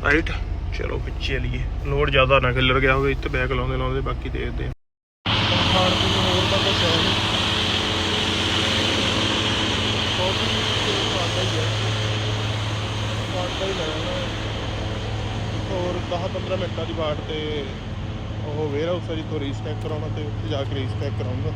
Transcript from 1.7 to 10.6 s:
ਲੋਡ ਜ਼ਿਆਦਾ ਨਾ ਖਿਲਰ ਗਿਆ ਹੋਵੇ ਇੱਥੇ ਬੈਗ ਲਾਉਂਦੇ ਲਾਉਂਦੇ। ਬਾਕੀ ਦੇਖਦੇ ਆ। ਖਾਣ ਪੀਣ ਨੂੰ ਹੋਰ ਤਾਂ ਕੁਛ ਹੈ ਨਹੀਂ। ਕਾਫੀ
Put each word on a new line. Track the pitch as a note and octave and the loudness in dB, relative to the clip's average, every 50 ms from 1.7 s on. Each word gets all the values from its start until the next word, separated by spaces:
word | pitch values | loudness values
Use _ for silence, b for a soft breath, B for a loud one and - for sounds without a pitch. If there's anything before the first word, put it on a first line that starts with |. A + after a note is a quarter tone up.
| - - - | -2 -2 -2
ਲੋਡ | C#3+ C#3 C#3 D3 D3+ | 0 2 2 2 4
ਜ਼ਿਆਦਾ | C#3 C3+ C3 C3 C#3 C3+ | 6 6 6 8 6 6
ਨਾ | C3 B2+ | 6 4
ਖਿਲਰ | A#2+ C3 C3 B2+ B2+ C3+ | 4 4 4 4 4 4
ਗਿਆ | C3+ C3+ C3 | 4 4 4
ਹੋਵੇ | C3+ C#3 C#3 | 4 4 2
ਇੱਥੇ | C3+ B2+ - C#3 | 0 0 -2 -2
ਬੈਗ | C#3+ C3+ B2+ B2+ | 0 0 0 0
ਲਾਉਂਦੇ | C3+ B2+ B2 B2+ C3 | 0 0 0 0 0
ਲਾਉਂਦੇ। | B2+ C3 C3 C3 C3+ | 0 0 0 0 0
ਬਾਕੀ | B2+ B2+ B2+ - - C3 | -2 -2 -4 -4 -4 -4
ਦੇਖਦੇ | B2+ B2+ A#2+ A#2+ - B2+ B2+ | -4 -2 -4 -2 -2 -2 -2
ਆ। | - - - _ _ _ _ _ _ _ _ _ - - - - - - - F3 - - | -4 -4 -8 _ _ _ _ _ _ _ _ _ 0 2 2 2 2 2 2 4 4 4
ਖਾਣ | F#3 F#3 F#3 | 4 4 4
ਪੀਣ | F3+ F3+ F#3 F#3+ | 4 4 2 2
ਨੂੰ | F#3+ F#3+ F#3+ | 4 4 4
ਹੋਰ | F#3 F3+ F#3 F#3+ F#3+ | 4 4 2 4 4
ਤਾਂ | G3 | 2
ਕੁਛ | G3 G3 G3 G3 - - | 2 2 2 2 2 2
ਹੈ | - - | 4 4
ਨਹੀਂ। | - - - - - - - - - - - - - - - - - - - - - - - - - - - - - - - - - G#2+ - - - - - - G#2+ - - - - G#2+ G#2+ G#2+ - - G#2+ G#2 - - A2 G#2+ G#2+ G#2+ G#2+ G#2+ G#2+ - - - | 4 2 2 2 2 0 0 0 0 0 0 0 0 0 0 0 0 0 0 0 0 0 0 0 0 0 0 0 0 0 0 0 0 2 2 2 2 2 2 0 0 0 0 0 0 0 0 0 0 0 0 0 0 0 0 0 0 0 0 0 0 0 0 0
ਕਾਫੀ | - C#3 C#3 - - A2+ G#2+ - A2 | 0 0 0 0 0 0 0 0 0